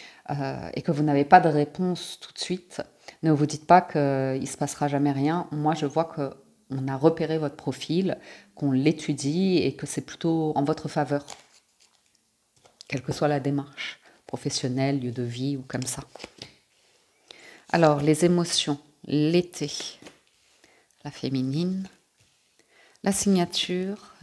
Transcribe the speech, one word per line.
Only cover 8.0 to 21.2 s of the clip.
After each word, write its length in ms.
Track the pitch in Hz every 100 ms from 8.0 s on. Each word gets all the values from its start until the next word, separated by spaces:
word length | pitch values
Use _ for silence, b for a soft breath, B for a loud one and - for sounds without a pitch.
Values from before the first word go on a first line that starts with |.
| 190 - B B B -
qu'on 160 | 143
l'étudie 840 | 131 151 156 - 139 131 170 190 175
et 180 | 131 135
que 100 | 147
c'est 140 | -
plutôt 520 | - - 165 165 156 151
en 80 |
votre 240 | 143 151 151
faveur, 360 | 160 139 143 - - - _ _ _ _ _ _ _ _ _ _ _ _ _ -
quelle 140 | 131
que 100 | -
soit 160 | - 151
la 100 | 143
démarche, 600 | 135 139 139 - - - b b -
professionnelle, 720 | - 143 - 131 127 135 139
lieu 140 | 123
de 100 | 123
vie 340 | 120 120 135 139
ou 80 | 127
comme 160 | 123
ça. 180 | 127 - - - - - B B B _ B B B B B B B B B
Alors, 300 | 170 156 147
les 240 | 147 151
émotions, 560 | 175 175 170 - - 143 - _
l'été, 680 | - 143 151 175 175 - 143 - - - - - _ _ b b b b b _
la 80 | 147
féminine, 720 | -